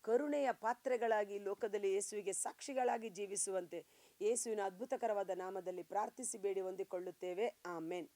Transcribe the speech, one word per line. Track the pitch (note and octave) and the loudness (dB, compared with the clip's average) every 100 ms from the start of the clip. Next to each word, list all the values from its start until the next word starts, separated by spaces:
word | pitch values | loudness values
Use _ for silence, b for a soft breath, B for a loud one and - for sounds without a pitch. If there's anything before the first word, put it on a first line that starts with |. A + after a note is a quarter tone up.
ಕರುಣೆಯ | - A#3+ D4 C#4+ C4+ | 4 4 4 2 2
ಪಾತ್ರೆಗಳಾಗಿ | - A3 B3 C4 B3 A3+ G#3+ G3+ G3+ | 2 0 0 0 2 4 4 2 -2
ಲೋಕದಲ್ಲಿ | G3 G3+ A3 G#3 G3+ | -4 -2 0 2 2
ಯೇಸುವಿಗೆ | G3 G3+ G#3+ G3 | 2 0 -4 -2
ಸಾಕ್ಷಿಗಳಾಗಿ | - - - - C4 B3 A#3+ A3 | -2 -4 -6 -4 0 2 2 -2
ಜೀವಿಸುವಂತೆ | F3+ G3+ G3 G3 F#3+ F3 E3+ - B B B | -6 -4 -2 0 -2 -2 -8 -10 B B B
ಯೇಸುವಿನ | G#3 A#3+ A#3+ G#3+ | 2 2 0 0
ಅದ್ಭುತಕರವಾದ | G3 F#3 B3+ B3 A#3 G3+ F#3+ | -2 -4 -4 0 2 2 0
ನಾಮದಲ್ಲಿ | F3+ F#3 F#3+ F3 F#3 | -2 -2 -4 -4 -6
ಪ್ರಾರ್ಥಿಸಿ | E3 F#3+ A3+ - B3 A3 | -4 -2 -2 -4 -6 -2
ಬೇಡಿ | G3+ F#3+ | 0 0
ಹೊಂದಿಕೊಳ್ಳುತ್ತೇವೆ. | F#3 F#3 F#3+ F3+ F3+ E3+ F3+ F3+ A#3 - F3+ | -2 -4 -4 -2 -4 -4 -4 0 0 -2 -6
ಆಮೆನ್. | E3+ D#3+ F3+ D#3+ | -4 -4 -4 -6